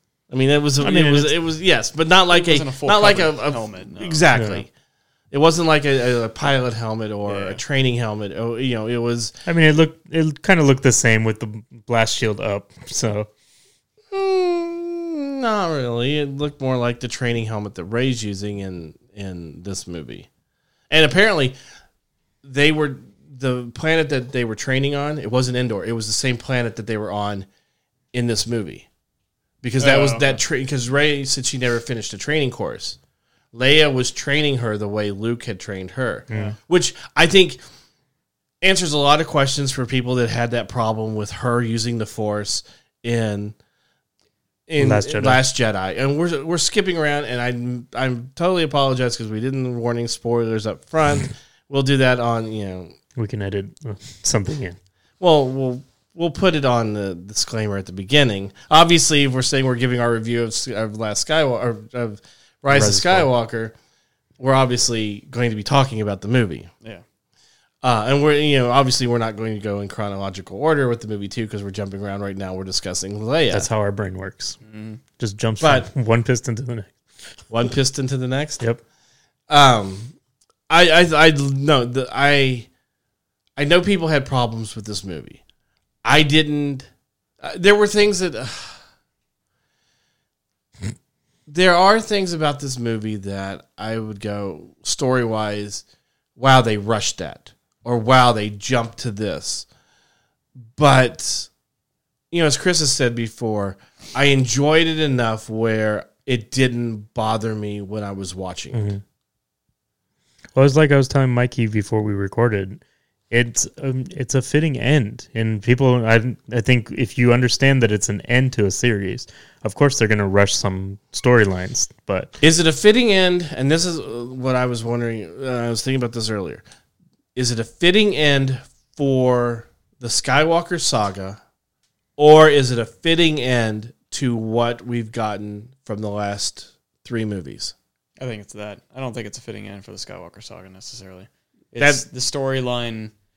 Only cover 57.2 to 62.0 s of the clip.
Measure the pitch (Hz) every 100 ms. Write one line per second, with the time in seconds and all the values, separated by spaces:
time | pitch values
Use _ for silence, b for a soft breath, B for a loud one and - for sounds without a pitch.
57.2 | 98 104 - 113 107 98 92 92 95 147
58.2 | 131 98 101 b b 151 165 170 - 151
59.2 | 139 127 123 135 131 120 123 123 120 117
60.2 | 110 120 117 - - 107 110 107 110 104
61.2 | - 156 143 117 120 107 107 123